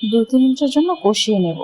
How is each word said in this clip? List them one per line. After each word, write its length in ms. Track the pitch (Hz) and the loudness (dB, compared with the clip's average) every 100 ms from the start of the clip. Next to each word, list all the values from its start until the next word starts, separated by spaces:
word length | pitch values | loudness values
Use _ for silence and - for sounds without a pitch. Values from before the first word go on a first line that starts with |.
| 220 | 0
দুই 120 | 226 226 | 0 2
তিন 140 | 262 | 2
মিনিটের 280 | 262 262 285 | 2 2 0
জন্য 200 | 285 339 359 | 0 0 0
কষিয়ে 360 | 202 214 - 208 | -2 -2 0 0
নেব। 200 | 175 160 | 0 -4